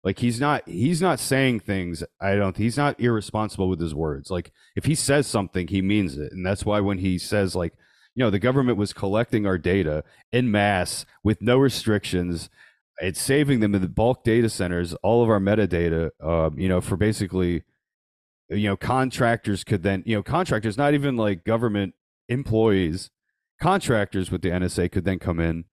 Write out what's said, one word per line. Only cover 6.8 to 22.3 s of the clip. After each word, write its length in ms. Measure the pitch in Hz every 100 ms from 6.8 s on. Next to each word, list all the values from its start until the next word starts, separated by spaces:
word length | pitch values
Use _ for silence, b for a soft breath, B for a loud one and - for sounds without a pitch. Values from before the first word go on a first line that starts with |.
| 98 95
he 180 | 95 90
says, 360 | - 107 95
like, 200 | 92 82 _ b b b
you 80 | -
know, 60 | 120
"The 100 | 95
government 380 | 120 135 127 101
was 160 | 101
collecting 520 | - 98 104 120 113
our 120 | 101 92
data 480 | 87 98 78 76 - b _
en 180 | 120 127
masse 560 | 104 101 95 87 - - b
with 200 | 104 110
no 160 | 107 127
restrictions. 920 | 135 - - 104 - 90 90 85 - b b b _ -
It's 200 | 92 -
saving 400 | - 139 143 127
them 160 | 107
in 60 | 101
the 80 | 92
bulk 340 | - 113 127
data 260 | - 113 113
centers, 440 | - 90 87 87 -
all 180 | 98 117
of 80 | 113
our 100 | 104
metadata, 680 | 98 107 95 85 85 82 80 -
uh, 280 | 78 82 80
you 140 | 71 92
know, 100 | 90
for 160 | -
basically, 680 | 95 107 107 98 92 90 85 - _ _ _ _ _ _ _ _
you 200 | 98 107
know, 80 | 98
contractors 880 | - 127 131 - 120 117 - 98
could 180 | - 101
then, 200 | 92 98
you 100 | 113
know, 80 | 107
contractors, 540 | - 151 180 110 110 104
not 160 | 143
even, 240 | 147 143 120
like, 260 | 107 90
government 500 | - 113 117 101 92 _ _ _
employees, 800 | -